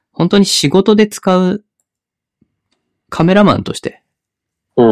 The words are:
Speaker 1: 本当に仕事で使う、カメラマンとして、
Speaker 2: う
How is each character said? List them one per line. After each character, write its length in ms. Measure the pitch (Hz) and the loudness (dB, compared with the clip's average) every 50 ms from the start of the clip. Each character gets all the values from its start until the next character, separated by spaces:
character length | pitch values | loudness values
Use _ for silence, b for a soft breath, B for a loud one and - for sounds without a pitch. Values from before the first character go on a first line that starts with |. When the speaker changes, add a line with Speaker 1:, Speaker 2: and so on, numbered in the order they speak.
| _ _ | _ _
Speaker 1:
本 180 | _ - 165 175 | _ -4 -2 0
当 80 | 208 202 | 2 0
に 60 | 196 | 0
仕 260 | - - - - 143 | 0 -2 -4 -2 0
事 260 | 160 190 190 - 214 | 0 0 2 2 2
で 100 | 214 214 | 2 0
使 300 | 208 - - - 202 185 | -2 -2 -6 -4 -2 0
う、 280 | 185 185 180 - 208 _ _ _ _ _ _ _ _ _ _ _ _ _ _ _ _ _ _ _ _ _ _ _ _ _ _ _ _ _ - | 0 0 -2 -4 -6 _ _ _ _ _ _ _ _ _ _ _ _ _ _ _ _ _ _ _ _ _ _ _ _ _ _ _ _ _ -10
カ 140 | - - 165 | -4 -2 0
メ 100 | 175 190 | 0 2
ラ 100 | 208 208 | 2 2
マ 120 | 165 113 | 0 0
ン 80 | - - | -2 -6
と 100 | - - | -8 -10
し 60 | - | -10
て、 220 | - - - _ _ _ _ _ _ _ _ _ _ _ _ _ _ _ - | -10 -12 -12 _ _ _ _ _ _ _ _ _ _ _ _ _ _ _ -2
Speaker 2:
う 80 | 127 120 113 | 0 2 2